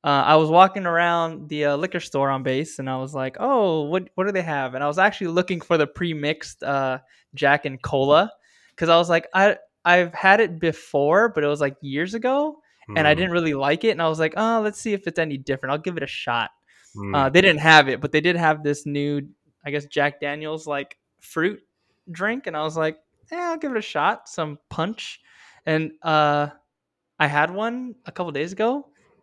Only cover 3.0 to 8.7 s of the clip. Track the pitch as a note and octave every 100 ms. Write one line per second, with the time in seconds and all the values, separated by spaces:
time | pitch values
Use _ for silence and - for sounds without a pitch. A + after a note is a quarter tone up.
3 | C3 D3 C3 - C4 C4 G3 D#3+ D3 F3+
4 | F3+ - F#3+ F#3+ E3 D3 C3 B2+ D3 D3+
5 | G3+ G3+ F3 E3+ F3+ F3 - E3+ D3 -
6 | F3 D#3 D3 D#3 - - - C#3 C3+ B2+
7 | _ _ _ - C#3 C#3+ D3 C3 - C#3
8 | C#3 D3+ G#3+ - _ _ _